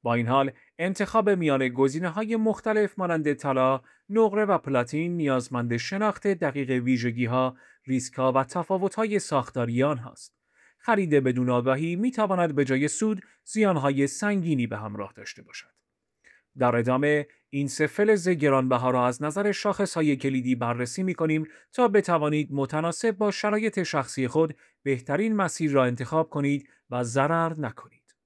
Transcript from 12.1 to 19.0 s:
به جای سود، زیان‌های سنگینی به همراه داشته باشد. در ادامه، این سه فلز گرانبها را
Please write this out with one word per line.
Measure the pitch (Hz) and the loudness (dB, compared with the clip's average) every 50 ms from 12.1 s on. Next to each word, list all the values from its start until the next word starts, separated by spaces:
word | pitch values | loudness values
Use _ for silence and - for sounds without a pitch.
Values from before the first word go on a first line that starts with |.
| 254 233 214 196 190 180 175 165 147 | 0 0 0 0 2 0 0 0 2
به | 139 143 | 0 0
جای | 123 135 131 143 | 2 2 0 0
سود، | 147 - - 220 214 214 190 - _ _ _ _ | -2 -2 -2 -2 -2 -2 -2 -8 _ _ _ _
زیان‌های | - - 214 214 196 180 151 131 139 139 135 139 | -8 0 2 2 2 2 2 2 0 2 2 0
سنگینی | 139 - - 214 208 208 196 165 165 156 127 120 | 0 0 -4 -2 -2 0 0 0 0 0 0 0
به | 110 113 | -2 -4
همراه | 104 107 107 104 101 101 98 _ | -8 -8 -10 -8 -10 -10 -12 _
داشته | - 101 - - - | -16 -16 -16 -16 -18
باشد. | 90 _ - - - _ _ _ _ _ _ _ _ _ _ _ _ - _ _ _ _ _ | -20 _ -20 -20 -20 _ _ _ _ _ _ _ _ _ _ _ _ -20 _ _ _ _ _
در | 135 127 123 117 | 0 0 2 2
ادامه، | 120 117 123 127 131 147 147 151 147 147 _ _ _ _ _ | 2 2 2 2 2 2 2 2 0 -2 _ _ _ _ _
این | - 139 143 | -6 -4 -4
سه | 135 - - 156 | -4 0 -2 -2
فلز | 147 - - 208 214 214 202 170 185 | -2 0 0 2 4 4 2 2 0
گرانبها | 180 151 147 147 135 135 131 131 127 120 123 127 | 0 2 4 4 4 4 4 2 2 2 2 2
را | 127 127 | 2 2